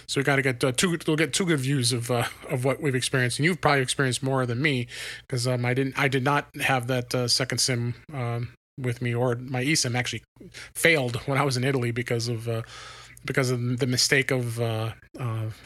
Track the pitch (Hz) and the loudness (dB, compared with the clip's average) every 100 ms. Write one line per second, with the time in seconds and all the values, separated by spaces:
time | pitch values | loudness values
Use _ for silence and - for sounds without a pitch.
0 | - 143 139 139 131 123 139 123 190 165 | -4 0 2 2 2 2 0 2 0 0
1 | - 156 156 - 185 151 131 143 120 123 | 0 2 2 2 2 2 2 0 2 0
2 | 117 120 113 - - 131 135 127 151 127 | 0 0 0 -6 -6 -2 0 0 0 0
3 | - 135 123 - 156 180 - 139 127 - | 0 2 2 2 0 2 4 4 2 2
4 | 135 117 131 135 123 117 151 127 120 - | 0 0 0 0 0 0 0 0 -2 -8
5 | - - - 127 123 123 123 123 135 131 | -12 -12 -6 -4 0 0 0 0 0 0
6 | 139 135 131 143 - 147 135 131 123 127 | 2 2 2 2 0 -2 0 0 0 -2
7 | 120 127 123 - 131 120 - 120 120 120 | 0 -2 0 0 0 0 0 0 -2 -6
8 | - 147 120 117 120 - _ - 123 120 | -10 -6 -4 -4 -6 -10 _ -6 -4 -2
9 | 123 117 127 120 127 127 131 160 143 120 | -2 0 0 0 -4 -2 0 2 0 -2
10 | 120 110 - - - - - - 165 160 | -2 -6 -10 -20 -20 -18 -14 2 4 4
11 | 123 117 - 135 143 123 127 135 120 117 | 2 -2 -2 0 2 2 2 2 0 -2
12 | 120 120 117 113 117 113 113 - - - | -2 -2 -2 -4 -4 -4 -6 -12 -16 -18
13 | - - - 131 127 123 120 127 131 123 | -20 -10 -4 0 2 2 0 0 0 2
14 | - 139 131 131 120 113 117 110 113 - | 4 4 2 0 0 -2 -2 0 -4 -6
15 | - - 123 113 110 - | -14 -8 -6 -4 -6 -8